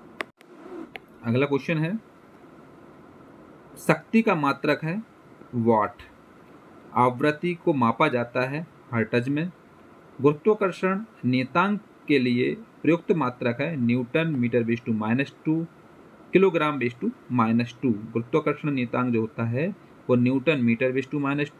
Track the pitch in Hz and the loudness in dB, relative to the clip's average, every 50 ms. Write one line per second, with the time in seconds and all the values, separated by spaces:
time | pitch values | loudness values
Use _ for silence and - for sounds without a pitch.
0 | - - - - - - _ _ - - - - - - - - - - - - | -20 -18 -16 -16 -16 -16 _ _ -20 -20 -20 -20 -20 -18 -18 -16 -16 -18 -20 -20
1 | - _ - - - 117 117 127 143 139 139 139 - - 165 156 156 165 214 220 | -20 _ -20 -10 -6 -4 -2 -2 0 0 -2 -4 -4 -4 -4 -2 -2 -4 -6 -8
2 | - - - - - - - - - - - - - - - - - - - - | -10 -16 -20 -20 -20 -20 -20 -20 -20 -20 -20 -20 -20 -20 -20 -20 -20 -20 -20 -20
3 | - - - - - - - - - - - - - - - - - - 156 - | -20 -20 -20 -20 -20 -20 -20 -20 -20 -20 -20 -20 -20 -20 -20 -6 -2 -2 -2 -2
4 | - - - 226 220 226 185 160 143 139 147 - - 151 143 - 160 160 175 220 | -2 0 0 2 2 2 0 0 0 -2 -2 -2 -2 -2 -2 -2 -2 -6 -6 -6
5 | 226 - - - - - - - - - - 120 113 117 113 107 104 101 - - | -8 -12 -18 -20 -20 -20 -20 -20 -18 -8 -6 0 2 2 2 2 2 0 -4 -10
6 | - - - - - - - - - - - - - - - - - - - 113 | -20 -20 -20 -20 -20 -20 -20 -20 -20 -20 -20 -20 -20 -20 -20 -20 -20 -6 -2 0
7 | 120 127 123 123 143 151 147 151 - 175 175 170 - 180 156 131 120 113 117 - | 2 2 0 0 0 -2 -2 -2 -4 -6 -6 -4 -2 -2 0 2 0 0 2 2
8 | 160 151 123 120 120 - - 127 127 131 139 156 170 - - - - - 123 113 | 0 0 0 -2 -4 -4 -4 -4 -4 -4 -4 -8 -10 -12 -16 -20 -14 -6 -4 -4
9 | 110 - - 120 120 135 143 147 170 180 - - - - - - - - - - | -2 0 -2 -2 -2 -2 -2 -4 -4 -6 -8 -14 -20 -20 -20 -20 -20 -20 -20 -20
10 | - - - - 120 147 151 151 - 214 214 214 202 185 165 - 190 185 190 196 | -20 -20 -6 0 0 0 0 2 2 0 2 2 0 -2 -2 -2 -2 -2 -2 -4
11 | 226 - - - - 123 127 127 131 - - 170 185 202 208 190 - - - - | -6 -10 -12 -6 -4 -2 -2 -2 -2 -2 0 0 0 0 0 -4 -6 -12 -20 -10
12 | - - 147 135 123 123 120 123 127 143 156 - - - - - - 143 165 165 | -2 0 2 2 2 2 0 0 0 -2 -4 -6 -10 -18 -16 -4 0 0 0 2
13 | - - 196 160 135 123 - - 127 120 120 120 139 165 165 135 120 117 120 127 | 0 0 0 0 0 -2 -4 -4 -2 -2 -2 -2 -4 -4 -2 -2 0 0 0 0
14 | 123 117 - 160 165 165 151 123 120 120 123 120 117 113 117 117 - 120 113 107 | 0 -2 -2 -2 0 0 -2 -2 -2 0 0 0 0 0 -2 -2 -2 -4 0 4
15 | 107 110 117 135 139 - - - - 156 156 160 170 - - - - - - - | 4 6 6 4 2 -2 -6 -4 -2 0 0 0 0 -4 -10 -16 -20 -20 -20 -20
16 | - - - - - - - 180 190 190 165 165 151 151 147 135 120 123 120 - | -20 -20 -20 -20 -2 2 4 6 6 6 4 4 2 0 0 -2 -2 -4 -4 -4
17 | 185 233 - - - - 123 123 113 113 113 117 120 117 - - - 131 107 101 | -4 -4 -6 -6 -8 -2 0 2 4 4 4 2 2 0 -4 -2 -2 0 0 -2
18 | 113 113 - 117 120 - - 156 - 151 143 - - 151 143 131 123 120 - 127 | -4 -6 -4 -6 -2 0 0 0 0 0 -2 -2 -2 -4 -2 -2 -2 -2 -2 -2
19 | 127 127 117 110 113 107 - - 117 113 117 131 160 196 202 - - - - - | -2 0 0 0 -2 -2 -4 -4 -4 -2 -2 -2 -4 -4 -6 -8 -14 -20 -20 -10
20 | - - 123 123 120 127 135 135 127 165 156 135 120 117 117 113 131 131 127 135 | -2 0 2 4 4 2 2 0 0 0 0 2 2 2 2 2 0 0 0 -2
21 | 131 - - 147 139 139 143 143 147 143 - | -4 -4 -6 -6 -4 -4 -2 -2 -4 -6 -4